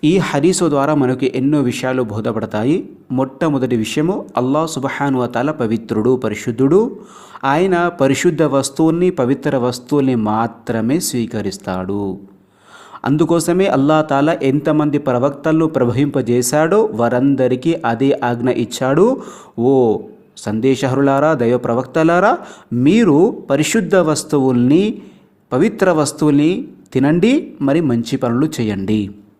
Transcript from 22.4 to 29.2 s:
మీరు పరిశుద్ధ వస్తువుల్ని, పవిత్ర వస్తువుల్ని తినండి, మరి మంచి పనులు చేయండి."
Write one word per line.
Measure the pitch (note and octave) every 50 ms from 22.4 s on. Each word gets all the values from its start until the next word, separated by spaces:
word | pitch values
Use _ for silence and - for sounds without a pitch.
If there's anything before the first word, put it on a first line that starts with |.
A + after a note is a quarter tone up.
| - - - - - _ A#2
మీరు | A#2+ B2+ C#3+ F#3 A3+ A#3+ - C#3+ D3 F3 A#3 - - - -
పరిశుద్ధ | C3+ C#3 D3+ - - A3+ G3 E3 G3+
వస్తువుల్ని, | F#3+ F3 D#3 D3+ D3 - - - C#3+ C3 C3 B2+ A#2+ A#2+ B2+ C#3+ E3+ G3 G#3+ - - - - - _ _ _ _ _ _ _ -
పవిత్ర | B2+ E3 A3+ G#3 A3+ G3 F#3
వస్తువుల్ని | F3 D#3 D3 D3 - - D#3+ D3+ C#3+ C#3+ D3 D#3+ F#3 A#3 C#4+ - - - - _ -
తినండి, | C3 C3 C#3+ D#3 F3 E3+ A3+ C4 D#4 - - - -
మరి | C#3 C3+ C#3 E3
మంచి | E3+ C#3 A#2+ A#2 A#2 - - C3
పనులు | - A#2+ A#2 B2 D3 D#3 D#3 -
చేయండి." | A#2+ G#2+ G#2 F#2+ F#2+ G2 G#2+ G#2+ G#2 F#2 G2+ -